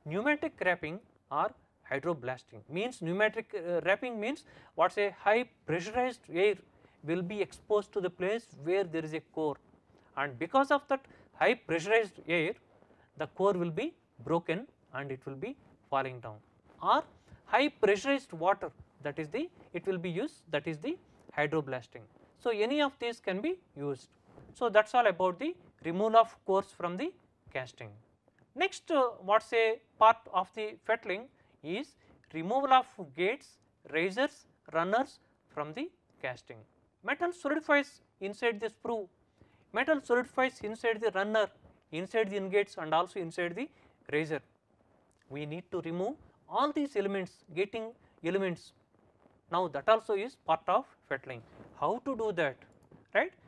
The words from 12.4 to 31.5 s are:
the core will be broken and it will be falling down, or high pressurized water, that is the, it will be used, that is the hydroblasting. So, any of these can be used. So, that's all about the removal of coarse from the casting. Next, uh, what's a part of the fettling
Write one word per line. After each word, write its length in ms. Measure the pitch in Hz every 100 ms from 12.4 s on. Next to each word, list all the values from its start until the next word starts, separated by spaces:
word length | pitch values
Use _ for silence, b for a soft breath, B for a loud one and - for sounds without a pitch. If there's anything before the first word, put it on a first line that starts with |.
| 160 226 _ _ b b b -
the 80 | 151
core 280 | - 190
will 160 | 180 170
be 220 | 160 294 - _ -
broken 420 | 117 170 170 165 269 _ _
and 160 | 131 139
it 100 | 131 -
will 80 |
be 220 | 135 202 277 - - _
falling 300 | 139 131 127
down, 160 | 117 107 - _ _ -
or 200 | 180 254 - - b b -
high 220 | 214 285
pressurized 640 | - 208 202 277 277 -
water, 380 | 165 170 202 - - - -
that 160 | 143 143
is 100 | 156
the, 220 | 208 349 B B
it 120 | 175 190
will 120 | 190
be 120 | 175
used, 320 | 170 277 - -
that 160 | 151 156
is 120 | 156
the 180 | 220 359 - - - -
hydroblasting. 680 | 147 156 139 127 - 120 110 _ - _
So, 120 | 240
any 300 | 220 220 294
of 120 | 277 277
these 220 | 233 233
can 200 | - 190
be 180 | 294 370 _ -
used. 320 | 143 139 - _ _ - -
So, 140 | - 233
that's 260 | 208 214
all 120 | 254 226
about 320 | 175 185 180
the 160 | 302 359 - _
removal 320 | 165 170 220 220
of 200 | 226 -
coarse 260 | - 190 196
from 260 | - 175 180
the 160 | 311 - _ _ -
casting. 380 | 135 127 - 113 104 _ _ _ _ _
Next, 360 | 254 381 - -
uh, 120 | 311 254 208
what's 320 | 185 214 -
a 280 | 233 226 226 - -
part 200 | 220 226 -
of 160 | 180 185
the 220 | - 214 220
fettling 440 | - 226 226 185 262 b b